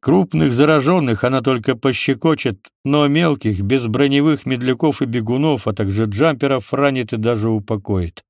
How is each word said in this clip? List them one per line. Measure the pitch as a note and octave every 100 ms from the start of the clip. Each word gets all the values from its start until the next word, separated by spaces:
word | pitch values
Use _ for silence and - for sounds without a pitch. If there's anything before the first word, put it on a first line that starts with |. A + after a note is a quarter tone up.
Крупных | - F3 F#3 D#3 D3+
зараженных | A#2+ D3 D#3 C3+ F3+ C#3 A2
она | B2 C3
только | B2 B2+ A2+ A#2+
пощекочет, | C3+ B2+ - C3 E3 D3+ C3+ G2 _ _
но | C3+ D3 D3
мелких, | D3 E3+ D3 A2 G2
без | G2+ C3 A#2
броневых | A2+ C#3+ C#3 D3 D3 -
медляков | C3 B2+ B2+ D#3+ C3+
и | C3+
бегунов, | A#2+ A2 B2+ D#3 C#3 -
а |
также | G#2 G2+ G2 A2+
джамперов | G2+ D#3+ C3+ C#3 C3+ A2
ранит | C3+ C#3+ C3 A#2
и | A#2
даже | A2 A#2 A2+
упокоит. | A2 G2+ G#2+ G2+ G2 F2 - _